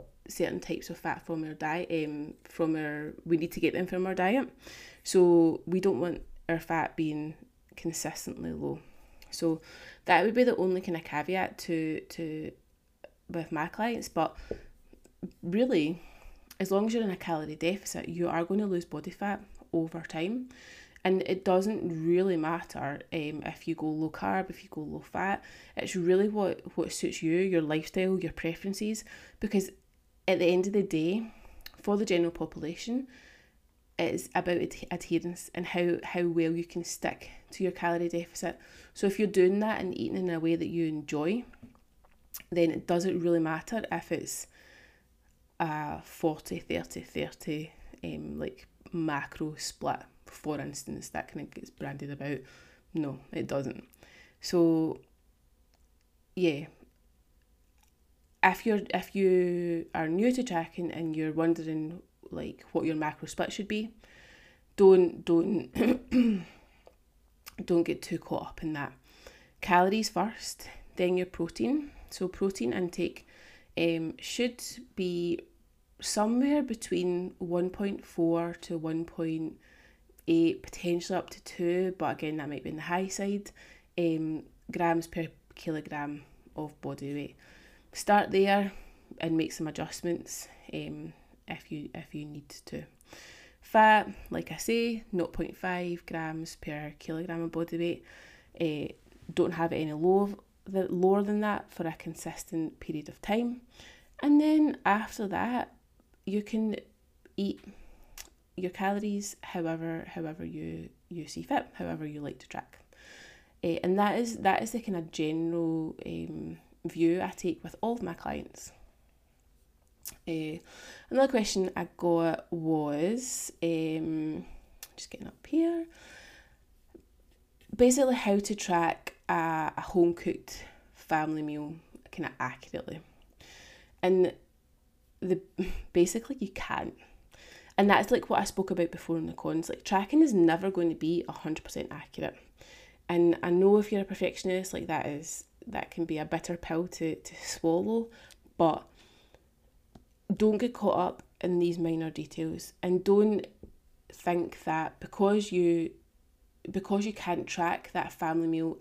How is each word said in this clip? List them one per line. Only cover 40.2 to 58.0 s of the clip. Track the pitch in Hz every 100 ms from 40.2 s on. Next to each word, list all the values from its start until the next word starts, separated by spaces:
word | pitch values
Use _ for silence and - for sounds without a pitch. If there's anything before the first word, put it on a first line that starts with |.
| 180
a | 165
way | 165 170
that | -
you | 170 160
enjoy, | 151 147 151 160 233 247 - - - _ _ - _ _ - -
then | 175 165
it | - -
doesn't | 175 185 175
really | 170 170
matter | 160 160 - 226 -
if | 170 -
it's | 165 - - - - - - - _ _ _ _ _ _ -
a | 165 151 147 156
forty, | - - 165 156 - 165
thirty, | - 170 - 165
thirty, | 160 156 147 - - 151 156 - - -
um, | 170 151 151 147
like, | 151 - - _ -
macro | 170 156 143 143 - 156 151
split, | - - 143 - - _ -
for | - 151 147
instance, | 139 143 - - -
that | 151 -
kind | 156 147
of |
gets | - -
branded | _ 143 139 143
about. | 143 139 131 - - - - _
No, | 165 143 135 -
it | - -
doesn't. | 139 - - - - - - - _
So, | - 180 165 160 160 - - _ _ _ _ _ _ _ _ _ _ _ _ 190
yeah. | 175 143 160 - - _ _ _ _ _ _ _ _ _ _ _